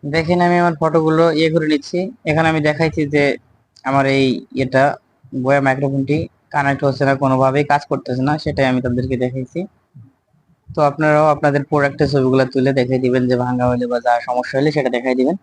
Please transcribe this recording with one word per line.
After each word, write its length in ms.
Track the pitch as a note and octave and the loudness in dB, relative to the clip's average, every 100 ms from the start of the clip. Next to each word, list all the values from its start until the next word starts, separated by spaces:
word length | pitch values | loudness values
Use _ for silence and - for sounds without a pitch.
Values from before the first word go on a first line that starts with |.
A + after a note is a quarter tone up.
| D3 D#3 | -4 -4
দেখেন 240 | D#3+ F3+ F3 | 0 2 2
আমি 80 | F3 | 4
আমার 140 | F3 D#3 | 2 0
ফটোগুলো 420 | D#3+ D#3 D#3 D#3+ E3 D3+ | 0 2 2 4 2 4
ইয়ে 100 | D#3+ | 2
করে 140 | D#3+ D#3 | 2 0
নিচ্ছি। 260 | D3+ - F3 F#3+ - - | -2 -2 -6 -6 -8 -2
এখানে 180 | D3+ E3 | 0 2
আমি 100 | D#3+ D3+ | 2 0
দেখাইছি 320 | D3 D#3+ D#3 D3 | 0 -2 -2 -2
যে 100 | D3 C#3+ - _ _ _ _ C3 | 2 0 -2 _ _ _ _ -2
আমার 140 | C#3 C3+ C3+ | 0 2 2
এই 100 | C3+ G#2+ - - | 2 0 -6 -6
এটা 200 | C3 C3 C#3 - _ _ - C3+ | -2 2 2 0 _ _ -12 -6
Boya 180 | B2+ C#3 C3+ | 0 2 2
মাইক্রোফোনটি 500 | C3 C#3 C3+ C3+ D3 E3+ _ _ | 0 -2 -2 -2 -2 -4 _ _
কানেক্ট 280 | D3 C#3 C#3 C#3+ | -4 -2 0 -2
হচ্ছে 160 | C3 C3+ | 0 -2
না, 60 | C3+ | 0
কোনোভাবেই 420 | C3+ C3 C3 C3+ D3 | 0 2 2 0 0
কাজ 100 | C#3+ - | -2 -2
করতেছে 300 | C3+ - B2+ C3 | -8 -4 -4 -2
না, 60 | D#3 | -2
সেটাই 220 | D#3 C#3 C3+ | -4 -2 0
আমি 80 | B2+ B2 | 0 -2
তাদেরকে 300 | B2 B2+ B2+ | -4 -4 -2
দেখাইছি। 360 | B2+ B2+ B2+ E3+ G3 _ _ - A2 _ _ _ _ _ _ | -4 -4 -10 -8 -10 _ _ -20 -20 _ _ _ _ _ _
তো 100 | - D3 | -2 0
আপনারাও 360 | C#3+ D3+ D3+ D#3 C#3+ | 2 2 4 2 2
আপনাদের 260 | D3 C#3+ C#3 | 0 0 0
প্রোডাক্টের 360 | D3+ C#3+ C#3 C#3+ | 0 0 0 0
ছবিগুলো 300 | C#3 B2+ C3 B2+ | 2 2 2 2
তুলে 180 | C3+ C3 C3+ | 0 0 0
দেখাই 200 | B2 C3 B2+ | 0 0 0
দিবেন, 180 | B2+ B2+ | 0 0
যে 60 | B2 | 0
ভাঙা 220 | B2 B2 B2 | 0 0 0
হলে 160 | B2 B2 | 0 -2
বা 60 | A#2+ A#2+ | -2 0
যা 80 | A#2+ A#2+ | 0 0
সমস্যা 280 | B2 B2 C3+ | -4 -2 0
হলে 120 | D3 D3+ | 0 0
সেটা 140 | C3 A#2+ | -2 -2
দেখাই 200 | C3 B2+ | -2 0
দিবেন। 160 | C3 F#3+ | 0 -2